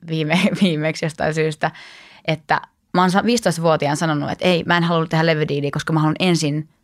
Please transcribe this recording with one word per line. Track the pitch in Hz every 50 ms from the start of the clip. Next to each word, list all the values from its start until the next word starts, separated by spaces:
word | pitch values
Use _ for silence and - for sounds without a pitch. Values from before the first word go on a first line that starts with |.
| - 165
viime-, | 160 160 156 151 165 185 185 214 165
<laughs> | -
viimeksi | 208 180 160 151 151 160 156 - 165
jostain | 156 - - - 156 156
syystä, | 160 156 156 151 - - 160 - - - - - - - - - - -
että | 170 156 151 - - 151 147 - - _ _ _ _ -
mä | 180
oon | 185 180
sa-, | 170 202 202
viisitoistavuotiaana | 220 240 233 - 185 165 170 165 165 156 147 147 139 151
sanonut, | 147 170 160 151 147 147 127
että | - - -
ei, | 180 180 165 -
mä | 175 175 175
en | 170
halua | 170 170 165 160
tehdä | 160 165 160 160
levydiiliä, | 165 160 151 156 147 143 143 139 143 -
koska | 151 - - 160
mä | 156
haluan | 156 156 160 -
ensin | 185 185 170 156 165 143 147 151 151 - _ _